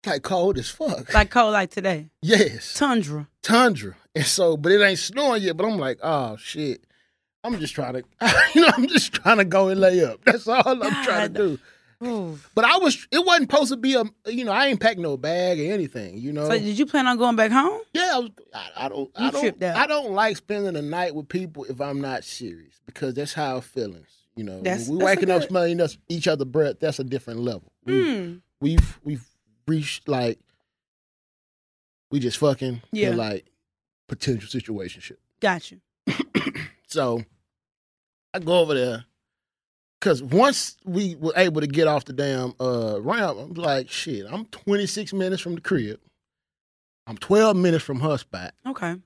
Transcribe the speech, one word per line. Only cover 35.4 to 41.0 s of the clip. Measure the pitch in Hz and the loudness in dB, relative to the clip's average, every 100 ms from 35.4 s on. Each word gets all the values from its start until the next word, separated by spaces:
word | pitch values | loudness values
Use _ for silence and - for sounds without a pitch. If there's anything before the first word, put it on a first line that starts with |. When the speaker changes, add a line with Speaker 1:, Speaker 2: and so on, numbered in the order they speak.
Speaker 2:
Gotcha. | 208 175 - 185 _ _ - | -4 -4 -8 -20 _ _ -6
Speaker 1:
<clears throat> | - - - - - - _ _ | -6 -4 -4 -4 -10 -14 _ _
So | 156 131 117 110 _ _ _ _ _ _ _ _ _ _ | -2 -2 -2 -6 _ _ _ _ _ _ _ _ _ _
I | 190 | -8
go | 160 175 | 2 4
over | 160 | 4
there, | 139 123 113 - _ _ _ _ _ _ _ _ _ | 2 0 -4 -12 _ _ _ _ _ _ _ _ _
'cause | 202 139 | 0 0
once | 131 165 269 - - - | 2 4 4 2 -6 -10
we | - 180 | -6 -4